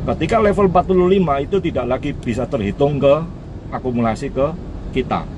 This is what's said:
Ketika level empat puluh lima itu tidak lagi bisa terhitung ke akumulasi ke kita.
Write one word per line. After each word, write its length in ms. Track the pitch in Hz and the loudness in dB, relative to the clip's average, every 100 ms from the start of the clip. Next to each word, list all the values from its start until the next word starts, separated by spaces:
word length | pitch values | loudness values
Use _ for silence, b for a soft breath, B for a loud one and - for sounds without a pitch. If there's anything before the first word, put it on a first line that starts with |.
| - | -4
Ketika 240 | 113 160 220 | -2 0 2
level 320 | 214 185 196 | 4 4 4
empat 160 | 175 170 | 4 4
puluh 240 | 185 180 | 4 4
lima 320 | 196 170 139 | 4 4 0
itu 160 | 143 196 | 0 0
tidak 320 | 175 131 123 | 0 -2 -2
lagi 240 | 123 147 | -2 -2
bisa 320 | - 127 113 120 | -6 -4 -4 -2
terhitung 560 | 131 101 95 143 143 | -2 -2 2 0 4
ke 120 | 139 147 165 - - - - | 4 4 0 -10 -12 -12 -10
akumulasi 560 | 127 127 120 117 110 104 | -6 -4 0 0 -2 -4
ke 240 | 113 143 170 - - - | -2 -2 -2 -10 -10 -6
kita. 320 | 135 127 98 80 | -4 -2 -4 -4